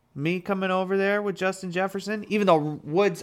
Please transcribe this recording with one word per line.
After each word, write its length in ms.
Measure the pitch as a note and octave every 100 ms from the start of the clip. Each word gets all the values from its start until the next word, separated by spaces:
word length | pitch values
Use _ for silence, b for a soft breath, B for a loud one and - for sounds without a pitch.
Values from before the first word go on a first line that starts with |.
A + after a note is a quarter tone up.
| _
me 260 | C3+ D3+ F#3
coming 300 | F#3+ F#3+ F#3+
over 260 | F#3 F#3 G3
there 260 | G3 G#3
with 140 | G3+ F#3+
Justin 340 | F#3+ F#3+ F#3
Jefferson, 540 | F3 F#3+ G3 F#3+ G#3+ -
even 180 | G#3 F#3+
though 340 | D#3+ D3+ D3+
Woods, 400 | D3 E3 G3+ E3+